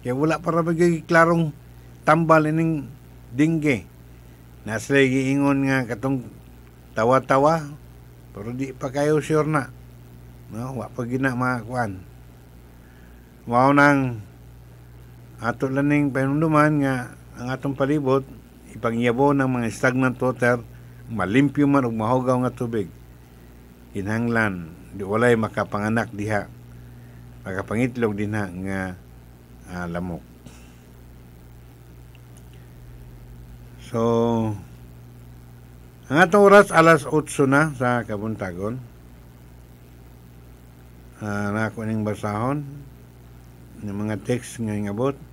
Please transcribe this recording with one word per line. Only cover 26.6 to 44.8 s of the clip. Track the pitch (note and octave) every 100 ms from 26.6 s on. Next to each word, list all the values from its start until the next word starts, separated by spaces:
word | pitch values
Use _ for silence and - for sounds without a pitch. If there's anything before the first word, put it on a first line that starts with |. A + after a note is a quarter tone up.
| - - - - - - - - -
makapangitlog | F#2+ G2 A2 B2+ B2 A#2 G2+
dinha | G#2 G#2+ G2
nga, | F2 F#2+ G2 F#2 F#2 - - - - - - -
ah, | F2+ F2
lamok. | F2 F2+ E2 - - - - - - - - - - - - - - - - - - - - - - - - - - - - - - - - - - - - -
So, | A#2 A#2 A#2 A#2 A2+ A2+ G2+ - - - - - - - - - - - - - - -
ang | C#3
atong | F#3 G#3 G3+
oras | G3+ G3+
alas | E3+ E3 D#3+ C3+
otso | D#3 C#3 - C3+
na | C#3 D#3 C3
sa | B2+ B2
kabuntagon. | G#2 G#2 A2 A2 F#2+ F2 G2+ B2+ A#2+ - - - - - - - - - - - - - - - - - - - - - - -
Ah, | G#2+ G2+ G#2
na | G#2+ A2
ako | - A2
ning | A2
basahon | G#2+ G#2 G#2+ G#2 B2 D3 C#3 C#3+ - - - - - - - - - - G2+
ng |
mga | G2+ G#2+ G#2 G#2+
text | B2 - -
nga | A2
ingabot. | G#2